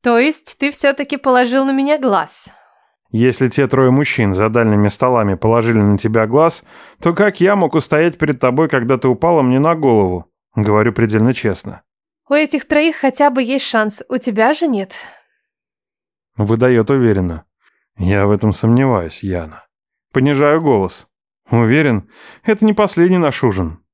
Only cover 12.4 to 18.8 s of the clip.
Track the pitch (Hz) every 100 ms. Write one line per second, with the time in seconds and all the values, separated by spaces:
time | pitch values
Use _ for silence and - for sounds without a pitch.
12.4 | 302 294 - 294 320 302 269 262 294 254
13.4 | 233 269 - 226 214 - - 254 - 208
14.4 | 226 302 330 214 190 - - - _ _
15.4 | _ _ _ _ _ _ _ _ _ -
16.4 | 104 113 127 120 107 139 120 98 90 82
17.4 | _ _ _ _ _ - 90 101 101 104
18.4 | 107 95 113 120